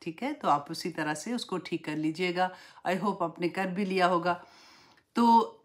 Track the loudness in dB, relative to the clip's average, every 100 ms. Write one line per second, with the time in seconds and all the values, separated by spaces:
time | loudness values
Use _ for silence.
0 | -12 -6 -6 -4 2 0 0 -8 -6 -4
1 | -4 -4 -4 -6 -4 -6 -4 -8 -6 -4
2 | -2 -2 -2 0 -2 -2 -20 -10 -4 -2
3 | 0 -2 -4 -2 -4 -2 -4 -2 -2 2
4 | 4 4 2 -2 -6 -20 -20 -20 _ _
5 | _ 2 6 6 6 -4